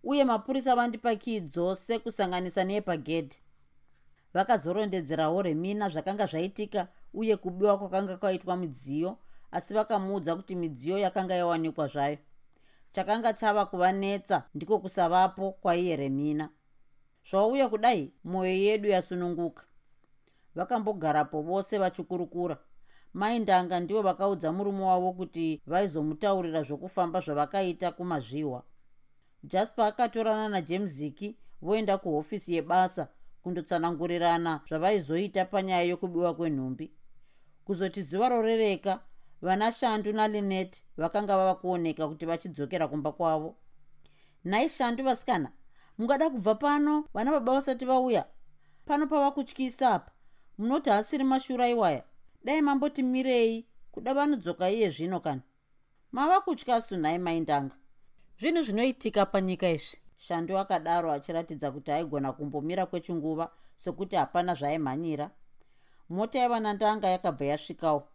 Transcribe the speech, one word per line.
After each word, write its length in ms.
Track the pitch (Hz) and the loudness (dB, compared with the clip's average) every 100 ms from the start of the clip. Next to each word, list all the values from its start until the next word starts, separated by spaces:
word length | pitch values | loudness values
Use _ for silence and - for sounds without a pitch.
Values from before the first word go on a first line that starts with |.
Uye 200 | 233 285 | 0 2
mapurisa 520 | 262 226 240 269 254 240 | 4 2 -2 -2 2 2
vandipa 400 | 240 226 240 214 | 2 -2 -2 -2
kiyi 260 | - 220 | -2 -6
dzose 580 | 160 170 175 190 - 226 | -4 -2 -2 -2 -4 -4
kusanganisa 640 | 233 208 190 180 185 190 | -4 -2 -2 -2 -2 -2
neyepagedhi. 760 | 185 208 202 165 135 165 139 - - _ _ _ _ _ - _ _ | 0 -2 -2 -4 -2 -4 -4 -14 -20 _ _ _ _ _ -20 _ _
Vakazorondedzerawo 1080 | 170 190 220 147 185 214 185 147 160 156 175 | -2 2 2 2 -2 0 -2 -2 0 2 2
Remina 480 | 185 151 180 208 202 | 2 0 -2 0 -2
zvakanga 360 | 156 185 202 196 | -2 -4 0 0
zvaitika 640 | 160 185 202 208 208 180 - - | 0 -4 -4 -4 -2 -4 -10 -12
uye 240 | - 220 202 | -2 2 2
kubiwa 400 | 185 180 208 202 | 0 2 4 4
kwakanga 400 | 196 190 196 185 | 2 -2 -2 -2
kwaitwa 380 | 202 180 180 180 | -2 -2 -2 -2
midziyo, 600 | 170 127 131 147 175 226 - - - | -4 -6 -6 -2 -2 -4 -16 -20 -8
asi 220 | 175 - | -8 0
vakamuudza 640 | 214 214 214 190 196 156 165 | 0 2 0 0 -2 -2 -4
kuti 200 | - 180 | -4 -4
midziyo 420 | 165 131 143 196 | -4 -4 -4 0
yakanga 380 | 190 196 185 180 | 0 0 0 0
yawanikwa 520 | 175 165 160 - 143 | 2 0 -2 -2 -4
zvayo. 300 | 147 139 147 - - - _ - _ - | 0 -2 -2 -10 -20 -20 _ -20 _ -8
Chakanga 420 | - 185 220 226 | -6 0 2 2
chava 320 | 220 220 208 196 | 2 2 2 0
kuvanetsa 760 | 185 180 196 196 202 - 175 - 147 | 4 4 4 0 -2 0 -2 -2 -12
ndiko 240 | 165 214 | 0 0
kusavapo 720 | 185 - 170 180 185 185 190 | 0 0 4 6 4 2 -6
kwaiye 440 | 190 190 175 180 151 | -2 0 2 2 0
Remina. 540 | 139 135 147 151 151 _ _ _ - _ _ _ - | 0 0 0 -2 -4 _ _ _ -20 _ _ _ -2
"Zvauya 400 | 190 220 269 254 | 2 4 4 2
kudai, 440 | 208 233 214 135 _ | 4 4 2 -2 _
mwoyo 300 | 170 185 185 185 | -6 -2 0 2
yedu 340 | 202 214 208 | 4 4 4
yasununguka." 760 | 185 180 180 175 170 170 - - - _ _ _ _ _ _ _ 160 | 2 2 -4 -2 -2 -4 -6 -20 -20 _ _ _ _ _ _ _ -8
Vakambogarapo 880 | 180 240 214 202 156 147 147 156 | -2 0 -2 0 2 2 2 -2
vose 360 | 156 190 190 208 | -2 -2 -2 0
vachikurukura. 800 | 185 185 175 180 175 175 175 156 - - - - - | 0 -2 -6 -4 -4 -4 -4 -4 -12 -20 -20 -20 -14
Mai 260 | 180 208 233 | -4 0 0
Ndanga 400 | 202 185 180 180 | 4 4 4 -2
ndivo 220 | 175 214 | 0 2
vakaudza 500 | 190 185 196 190 156 | 2 2 0 0 -2
murume 320 | 175 202 196 | -2 -2 0
wavo 300 | 190 180 185 | 2 4 2
kuti 480 | 180 185 165 165 151 - | -4 -8 -4 -2 -2 -2
vaizomutaurira 960 | 170 202 156 151 156 208 196 170 160 | 0 0 0 -4 0 0 0 0 -2
zvokufamba 560 | 143 143 180 - 175 165 | -4 -8 -6 -2 0 -2
zvavakaita 720 | 156 147 147 196 185 165 175 | -2 -2 0 0 -2 -2 -6
kumazvihwa. 720 | 160 180 156 113 143 151 123 - - - - - _ _ _ 143 | -4 -4 -4 -4 -6 -4 -6 -12 -20 -20 -20 -20 _ _ _ -4
Jasper 380 | 185 226 - 214 | -2 -2 2 0
akatorana 640 | 214 233 226 220 214 214 | 2 -2 0 0 0 0
naJames 420 | 196 151 180 202 | -2 -2 -2 -2
Ziki 460 | 135 151 - 208 220 - - | -4 -8 -8 -12 -12 -18 -10
voenda 360 | 170 220 208 196 | -2 0 2 0
kuhofisi 580 | 180 151 151 208 - 165 | 0 -2 -2 -8 -2 -4
yebasa 520 | 156 180 185 - 139 - - - | 2 2 4 0 -8 -12 -20 -12
kundotsanangurirana 1160 | 180 180 156 175 165 160 170 175 170 170 170 156 - | -6 -6 -2 -2 0 -2 -2 2 2 2 0 -4 -4
zvavaizoita 800 | 160 180 208 143 165 202 190 185 | 0 2 2 0 -2 0 -2 0
panyaya 380 | 202 190 180 | 0 0 2
yokubiwa 520 | 175 175 185 170 175 160 | 2 0 -2 0 0 0
kwenhumbi. 560 | 170 143 131 131 98 - - - - - - - - | -2 -2 -4 -6 -10 -16 -20 -20 -20 -20 -20 -18 -6
Kuzoti 360 | 180 190 202 | -4 -2 -4
zuva 280 | 147 180 247 | -6 0 2
rorereka, 720 | 240 226 226 214 185 196 185 - - - - | 2 2 2 2 0 -2 -4 -8 -20 -20 -8
vana 300 | 175 190 220 | -2 2 0
Shandu 420 | 233 247 214 208 | 0 -2 0 -2
naLynette 720 | 214 214 208 196 190 185 - - - | 0 0 0 -2 -2 -4 -10 -16 -4
vakanga 400 | 165 202 202 196 | -2 -2 2 4
vava 180 | 190 185 | 4 2
kuoneka 520 | 180 180 165 156 156 | 0 0 0 -2 -4
kuti 180 | 156 165 | -4 -4
vachidzokera 640 | 165 185 147 143 180 151 | -4 -6 -8 -4 -2 -2
kumba 240 | 151 147 | -2 -4
kwavo. 440 | - 170 156 160 - - - - - - - - _ 175 | 0 0 0 -2 -12 -20 -20 -20 -20 -20 -20 -20 _ -2
"Nhai 240 | 208 294 | 0 0
Shandu 340 | - 240 233 | 0 -2 0
vasikana, 480 | 262 240 - 196 135 - - - - - | 0 0 0 0 -2 -8 -20 -20 -18 -6
mungada 320 | 233 277 320 | 0 2 2
kubva 260 | 254 196 220 | 2 0 2
pano 500 | 294 294 294 302 302 | 2 2 2 2 -2
vana 180 | 208 240 | -2 0
baba 220 | 302 233 | 2 2
vasati 320 | 262 269 254 254 | 0 0 -4 2
vauya? 400 | 262 254 208 - - - - - - - | 2 4 0 0 -14 -20 -20 -20 -20 -2
Pano 220 | 285 294 | 0 2
pava 240 | 302 277 | 4 2
kutyisa 600 | 285 269 - 262 - 254 | 0 -6 -4 -4 2 2
apa. 180 | 185 - _ - - - - | 2 -2 _ -20 -20 -20 -4
Munoti 320 | 226 294 285 | 0 0 4
hasiri 340 | 208 214 294 | 2 2 0
Mashura 460 | 269 262 262 247 247 | 2 2 0 0 2
iwaya? 340 | 240 185 135 - - - _ | 4 2 2 -6 -20 -20 _
Dai 180 | 233 302 | -2 2
mamboti 420 | 294 277 294 294 | 2 2 0 0
mirei, 640 | 254 254 262 247 226 226 - - - | 0 0 2 4 4 0 -10 -20 -16
kuda 220 | - 240 | -8 -2
vanodzoka 560 | 269 294 269 170 170 185 | 2 2 0 -2 0 0
iye 200 | 220 208 | 2 0
zvino 300 | 131 170 180 | 0 -4 -2
kana." 220 | 160 135 - _ _ _ _ _ _ | -4 -6 -10 _ _ _ _ _ _
"Mava 300 | 254 302 370 | -2 4 4
kutya 400 | 381 262 - 233 | 4 -4 0 0
su, 140 | 220 190 | 0 -2
nhai 200 | 156 175 | 0 0
Maindanga. 580 | 180 165 156 143 135 - - - - - - - | 0 -2 0 0 0 -10 -20 -20 -20 -20 -20 -4
Zvinhu 240 | 269 339 | 0 0
zvinoitika 600 | 262 208 262 247 220 202 196 | 0 2 0 0 0 2 4
panyika 440 | 196 185 180 185 | 2 0 0 0
izvi." 280 | 156 - - - _ | 0 -4 -14 -20 _
Shandu 400 | - 170 170 190 | -4 -4 0 -2
akadaro 540 | 190 180 160 170 165 | 0 -2 2 0 2
achiratidza 600 | 143 - 165 170 151 143 | -2 -2 -6 -4 -6 -6
kuti 200 | 139 - | -6 -2
aigona 420 | 151 165 147 135 | -2 0 -2 -2
kumbomira 520 | 127 147 147 151 185 185 | -4 -6 -4 -4 -2 -2
kwechinguva, 680 | 175 156 170 156 156 165 - - - | -4 -4 -4 -2 -2 -4 -8 -20 -10
sokuti 380 | - - 196 185 | -10 -6 -2 0
hapana 380 | 135 175 180 | 0 0 0
zvaaimhanyira. 800 | 151 143 160 143 135 170 147 151 - - - - - _ - - | 0 0 0 -2 -2 -4 -4 -6 -10 -20 -20 -20 -20 _ -20 -8
Mota 300 | 175 233 262 | -4 -2 2
yavana 340 | 247 233 214 | 2 2 0
Ndanga 340 | 202 214 214 196 | 2 2 4 2
yakabva 380 | 185 180 135 143 | 2 0 0 -2
yasvikawo. 640 | 147 - 160 165 147 - | -2 -6 -4 0 0 -2